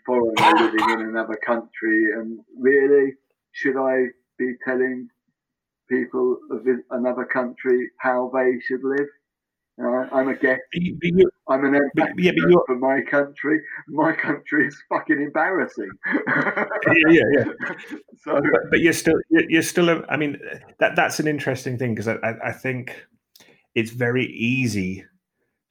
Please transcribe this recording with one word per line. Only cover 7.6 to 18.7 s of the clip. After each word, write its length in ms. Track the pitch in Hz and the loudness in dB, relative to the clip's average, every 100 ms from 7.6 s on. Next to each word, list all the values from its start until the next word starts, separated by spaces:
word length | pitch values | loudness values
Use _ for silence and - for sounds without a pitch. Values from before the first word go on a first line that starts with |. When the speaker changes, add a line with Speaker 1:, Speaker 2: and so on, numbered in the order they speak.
| 131 123 120 - | 0 0 0 -4
Speaker 1:
how 320 | 131 127 127 | -2 0 -2
they 260 | 135 127 127 - | 0 0 0 -4
should 160 | 127 | -4
live? 240 | 135 139 143 - _ _ _ _ _ - | -2 -2 -4 -8 _ _ _ _ _ -6
You 60 | 123 | -2
know, 240 | 123 131 | -2 0
I'm 160 | 135 135 | -2 0
a 80 | 123 | 0
guest. 260 | 131 131 - | 0 0 -2
Speaker 2:
But 80 | 175 | -4
you, 140 | 180 147 | -4 -2
but 80 | 175 175 | 0 4
you, 120 | 180 - - | 4 2 -2
Speaker 1:
I'm 160 | 135 139 | 0 2
an 60 | |
Speaker 2:
but, 100 | 143 139 151 | 2 2 0
Speaker 1:
ambassador 180 | 156 147 | 0 2
Speaker 2:
yeah, 100 | 180 165 | 2 4
but 120 | 170 | 6
you're 140 | 175 - | 6 4
Speaker 1:
for 80 | 127 | 0
my 240 | 131 135 - | 0 0 0
country. 500 | 147 143 143 143 156 - - - | 0 -2 -4 -2 -2 -2 -14 -8
My 240 | 143 160 | -2 0
country 540 | 151 131 143 - 147 143 | 0 -4 -6 -2 0 0
is 100 | - - | -4 -6
fucking 300 | 170 - 147 | -4 -2 -2
embarrassing. 680 | 147 156 170 185 127 - 98 - - | 0 0 0 0 -4 -6 -10 -10 -4
<laughs> 220 | 262 - - 202 202 202 208 - | -4 0 -2 -2 -4 -4 -2 2
Speaker 2:
Yeah, 220 | 165 160 | 4 6
yeah, 100 | 165 117 139 | 6 6 2
yeah. 60 | 113 - - - - - - - | 0 -4 -10 -10 -12 -16 -18 -16
Speaker 1:
So 100 | - | -4
Speaker 2:
But, 280 | 143 147 - 151 | 0 2 0 2